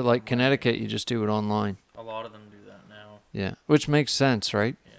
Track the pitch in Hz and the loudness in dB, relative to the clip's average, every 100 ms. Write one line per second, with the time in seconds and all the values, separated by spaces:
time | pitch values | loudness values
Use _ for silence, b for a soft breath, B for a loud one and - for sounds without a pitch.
0 | 123 120 117 120 131 139 123 113 110 110 | 4 2 0 0 2 2 0 -2 -2 -6
1 | - 117 107 107 104 107 104 98 _ - | -2 -2 0 0 0 0 -2 -6 _ -18
2 | 113 110 113 110 107 101 104 101 - 104 | -12 -12 -12 -16 -20 -20 -20 -20 -20 -20
3 | 104 104 _ 104 95 - - 151 147 147 | -20 -20 _ -6 -6 -6 2 2 4 2
4 | 139 - 135 117 - 104 110 147 _ | 2 2 2 2 0 0 0 -2 _